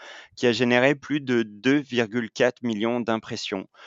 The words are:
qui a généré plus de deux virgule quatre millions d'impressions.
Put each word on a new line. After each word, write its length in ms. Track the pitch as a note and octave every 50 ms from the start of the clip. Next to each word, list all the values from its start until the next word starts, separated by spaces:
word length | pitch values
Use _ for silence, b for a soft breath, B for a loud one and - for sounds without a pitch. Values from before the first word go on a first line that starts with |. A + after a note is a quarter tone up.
| B B B B B B B
qui 100 | - A#2+
a 60 | A#2+
généré 420 | A2+ A2 B2+ A#2+ B2 B2 B2+ C#3 D3+
plus 280 | C#3 - - C#3+ D3+
de 200 | C#3 B2+ B2 A#2
deux 360 | A2+ G#2+ G#2 G#2 G#2 C3 C#3
virgule 520 | D3+ C3+ - B2 A#2+ A#2 G2 A2 B2 A2+ G#2
quatre 320 | - - B2 B2 - -
millions 380 | B2 A#2 A2 G2+ A2 A#2 A#2+ A#2+
d'impressions. 680 | A2+ A#2 A2+ A2+ - - A2+ - - - G#2 F#2+ F2+ - B B B